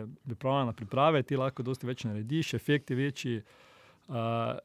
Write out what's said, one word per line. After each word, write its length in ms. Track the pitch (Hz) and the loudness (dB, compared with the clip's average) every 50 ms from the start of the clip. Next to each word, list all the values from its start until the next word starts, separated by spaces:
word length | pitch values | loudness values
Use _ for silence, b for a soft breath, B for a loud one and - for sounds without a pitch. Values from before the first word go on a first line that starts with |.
| 110 113 147 - | -4 -8 -12 -12
pripravljena 440 | - 135 113 - - 131 135 139 131 | -8 -8 -8 -2 0 2 2 2 2
na 80 | 117 107 | 0 -2
priprave, 480 | - 113 95 - 131 143 160 160 139 | -4 -6 -2 2 6 6 6 6 4
ti 140 | 120 - 143 | 2 2 0
lahko 280 | 135 131 135 - - 120 | 0 0 0 -2 -4 -4
dosti 240 | 127 131 - - | -4 -4 -4 -4
več 160 | 120 127 - - | -6 -6 -4 -4
narediš, 500 | 110 104 104 107 120 151 165 151 - - | -4 -4 -4 -2 0 0 0 0 0 -2
efekt 360 | 110 - - 147 147 - - | -4 2 2 2 2 2 0
je 60 | 131 | -2
večji, 380 | 127 139 143 135 - - 127 120 | 0 0 -2 -2 -4 -4 -2 -2
eh, 1200 | 107 - - - - - - - - - - - _ _ - 135 117 113 117 113 117 113 113 123 - | -4 -4 -10 -20 -20 -20 -20 -20 -20 -20 -20 -20 _ _ -6 -4 -2 0 0 0 0 0 0 -2 -4